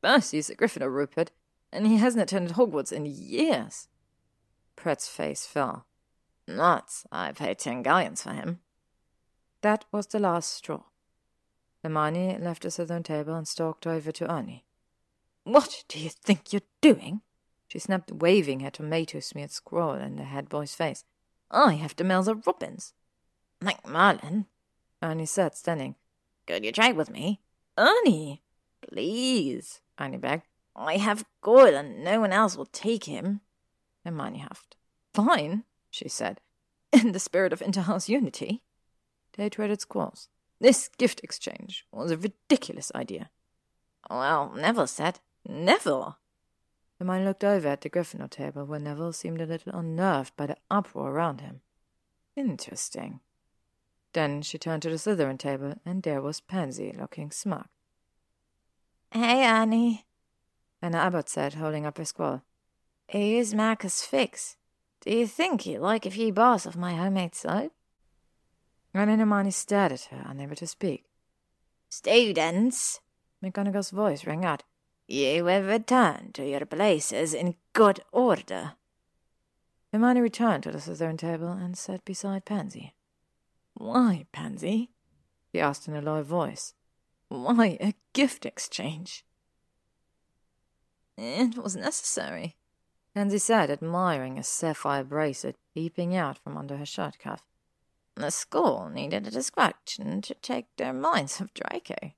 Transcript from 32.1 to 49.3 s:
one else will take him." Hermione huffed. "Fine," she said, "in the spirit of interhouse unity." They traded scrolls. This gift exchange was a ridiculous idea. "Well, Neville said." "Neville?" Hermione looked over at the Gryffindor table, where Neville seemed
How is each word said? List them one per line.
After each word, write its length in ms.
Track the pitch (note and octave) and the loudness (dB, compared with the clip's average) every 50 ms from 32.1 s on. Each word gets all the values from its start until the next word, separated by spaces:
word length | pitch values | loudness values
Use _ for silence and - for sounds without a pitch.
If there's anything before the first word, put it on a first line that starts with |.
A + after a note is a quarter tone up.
| G3+ A3+ | 2 2
one 120 | A3 G3 F#3 | 2 2 4
else 240 | G3+ A3 G3+ F3+ | 4 4 2 0
will 100 | - C3+ | -4 -12
take 380 | - - - - G#3 A#3 G#3 - | -12 -12 -6 -4 -2 -2 -2 -4
him." 380 | D#3 D3 G#2+ - F#3 G3+ G#3 _ _ _ _ _ _ _ _ _ _ _ _ _ | -8 -10 -6 -4 -4 -4 -4 _ _ _ _ _ _ _ _ _ _ _ _ _
Hermione 360 | E3+ E3+ D3+ C#3 - - - | -10 -8 -6 -6 -8 -8 -10
huffed. 360 | C#3 - - - - _ - _ _ _ _ _ _ _ _ | -12 -14 -16 -18 -20 _ -20 _ _ _ _ _ _ _ _
"Fine," 500 | - G#3 B3 E4+ A3+ D3 D3+ F3 G#3+ A#3 _ _ _ _ _ | 4 6 6 4 4 2 -2 -4 -4 -6 _ _ _ _ _
she 180 | - - - E3+ | -14 -12 -10 -8
said, 320 | - - - - G#3 - _ _ _ _ _ _ _ _ _ _ - | -8 -4 -4 -6 -6 -8 _ _ _ _ _ _ _ _ _ _ 6
"in 200 | C4 A3 A#3 F3+ | 8 8 6 0
the 80 | F#3 | 0
spirit 320 | - - - F3+ F#3+ F#3 G3 | -6 0 2 2 2 2 0
of 80 | F3+ | -2
interhouse 480 | - - F#3+ G3 F3 E3+ G#3+ F#3+ - - | -2 -2 -2 0 0 0 0 -2 0 0
unity." 540 | G#3+ C#4+ B3 - - - - - G#3 A#3+ _ _ _ _ _ _ _ _ _ _ _ _ _ _ _ | 0 0 0 -2 -4 -8 -6 -6 -6 -6 _ _ _ _ _ _ _ _ _ _ _ _ _ _ _
They 160 | - G3+ G#3 | -4 -4 -4
traded 320 | - - G#3+ G#3 G#3 G3+ | -2 -2 -2 -2 -2 -4
scrolls. 480 | - _ - G3+ F3 - - - - _ _ _ _ _ _ _ | -6 _ -4 -4 -4 -4 -6 -14 -20 _ _ _ _ _ _ _
This 300 | - B3 C4 - - - | 8 8 8 8 4 -6
gift 320 | _ _ B3 A#3+ - - - | _ _ 2 2 2 0 -10
exchange 640 | - - - - - - - - - F#3+ - - _ | -12 -12 -8 -8 -10 -10 -10 -14 -14 -14 -14 -16 _
was 200 | - - B2 E3+ | -10 -6 -2 -2
a 60 | E3 | -2
ridiculous 760 | D#3+ F3 G#3 - _ _ _ D4+ - - - - - - - - | 0 -2 -6 -6 _ _ _ 4 4 4 -4 -10 -10 -10 -8 -6
idea. 360 | - - - - - - - _ _ _ _ _ _ _ _ _ _ _ _ _ _ _ - | -8 -8 -6 -8 -12 -12 -16 _ _ _ _ _ _ _ _ _ _ _ _ _ _ _ -8
"Well, 440 | - B2 C3 C#3 D#3+ D3+ C#3+ - - | -6 -2 0 2 2 2 0 -2 -6
Neville 340 | A2 D3+ F3 A#3 A#3+ D3+ - | -2 0 0 2 2 0 -2
said." 320 | - - D3+ E3+ F#3 - _ _ _ _ _ | -2 -2 -2 -4 -4 -4 _ _ _ _ _
"Neville?" 760 | - - C#3+ E3 F3+ D4+ - - F3 D3 C3 - - - _ _ _ _ _ _ _ _ _ _ _ _ _ _ _ _ _ | -14 -10 -2 4 4 4 4 4 0 0 0 -2 -8 -12 _ _ _ _ _ _ _ _ _ _ _ _ _ _ _ _ _
Hermione 260 | F3+ F#3 F#3 F#3 F#3+ | -4 -2 0 0 0
looked 200 | G3 G3 _ - | 0 0 _ 2
over 240 | G3+ G3+ F#3+ D#3+ C#3+ | 4 4 4 2 0
at 120 | C#3+ C#3 | -2 -2
the 100 | - D3+ | -6 -4
Gryffindor 400 | - F3+ E3+ - - - C#3 C#3 | -2 -2 -2 -2 -6 -12 -12 -12
table, 340 | - - C#3+ C#3+ C#3+ C#3+ C#3+ | -10 -10 -10 -8 -8 -10 -10
where 140 | C#3 D3+ D3+ | -8 -8 -8
Neville 340 | D3 D3 D3 D3 E3 E3+ D#3+ | -6 -8 -8 -6 -6 -8 -8
seemed 280 | - - E3+ | -8 -8 -6